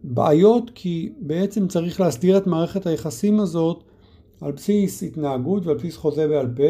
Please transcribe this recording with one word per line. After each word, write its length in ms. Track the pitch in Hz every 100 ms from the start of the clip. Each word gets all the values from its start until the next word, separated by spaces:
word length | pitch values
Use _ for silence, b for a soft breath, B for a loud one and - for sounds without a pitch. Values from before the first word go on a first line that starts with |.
בעיות, 680 | 139 120 160 151 208 240 233 -
כי 380 | 180 165 165 -
בעצם 480 | 147 165 196 208 185
צריך 340 | 175 170 180
להסדיר 360 | 175 120 180 196
את 100 | 190
מערכת 400 | 160 170 190 175
היחסים 520 | 156 156 - 208 214
הזאת 440 | 190 165 165 170 b b b b b b
על 100 | 147
בסיס 520 | 143 - 208 196 -
התנהגות 640 | 165 160 143 127 131 202 165
ועל 120 | 143
בסיס 200 | 170 -
חוזה 300 | 156 143 151
בעל 200 | 151 123 123
פה 80 | 151